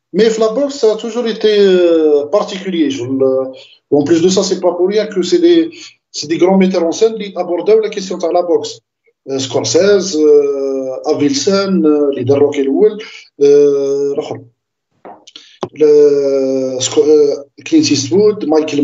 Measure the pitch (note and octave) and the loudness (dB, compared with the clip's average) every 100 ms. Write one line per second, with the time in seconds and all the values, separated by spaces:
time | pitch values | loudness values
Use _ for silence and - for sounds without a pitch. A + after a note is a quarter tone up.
0 | _ F3 A3+ A3 A3 C4 C#4+ - A3 G#3 | _ 0 0 2 -2 -2 -4 -2 -2 -2
1 | A#3 A3 A3+ G#3+ G#3+ G#3 G3 F#3 F3 E3 | -6 -6 -6 -2 0 2 4 4 4 4
2 | D#3 D3 D3 G3+ F#3+ G3 F#3+ E3+ C#3+ B2 | 4 2 0 -2 -2 -8 -6 -2 -2 -2
3 | B2 C3+ C3 C3 C3 - - _ - C#3 | -6 -2 0 0 -4 -10 -20 _ -2 0
4 | C#3 E3 F3+ F#3+ F#3+ F#3 F3+ F3 F3+ G#3+ | 2 2 2 0 -2 -2 -2 0 -2 -2
5 | G#3 F#3+ E3+ F3 E3 E3+ D#3 - - _ | -4 -4 -2 2 4 2 0 -6 -20 _
6 | _ - D3 D#3+ F3+ F#3+ F#3 F#3 E3 D#3 | _ -14 -8 -2 2 2 2 0 -2 0
7 | A3+ A3 G3+ F3 F3 E3+ F3+ A3 G#3 G3 | 0 0 -4 -8 -6 -4 0 0 0 -6
8 | F#3+ F3+ E3 F3 F3 D3+ D3 - _ _ | -10 -6 -2 -2 0 -2 -4 -14 _ _
9 | _ _ - C3+ B2+ C3+ - D#3 G3 G3+ | _ _ -8 -8 -4 -4 0 2 4 2
10 | F3 D#3 D3+ D3 C#3+ C#3 C#3 C3+ C3 C3 | 0 0 4 4 2 -2 -4 -6 -6 -8
11 | D3 C#3 C#3+ C3+ - G3 G3 F#3 D#3 D3+ | -4 -2 -2 -2 -2 -2 0 0 2 2
12 | C#3+ C3+ A#2+ C#3+ C#3+ C#3+ C3+ D3+ G#3+ G#3 | 0 -2 0 2 2 0 -2 2 2 0
13 | - - - - C#3+ C#3+ C#3+ C#3+ C#3 C#3 | -14 -20 -16 0 4 6 4 2 -2 -2
14 | C#3+ C#3 - A#2 - _ _ _ _ _ | -4 -4 -8 -10 -16 _ _ _ _ _
15 | - - _ - - - - - D3+ D3 | -20 -20 _ -20 -20 -14 -12 0 4 6
16 | D3 C#3+ C#3 C#3 C3 C3+ C3 B2+ - D#3 | 4 2 0 -2 -2 -2 -4 -6 -4 0
17 | D3 D3+ C#3+ - - _ - D#3+ D3+ C#3+ | 4 4 2 -2 -10 _ -2 0 2 -2
18 | A#2 F3+ G#3 G3 C#3+ D#3 C#3+ C#3+ | -2 2 2 0 0 0 0 -2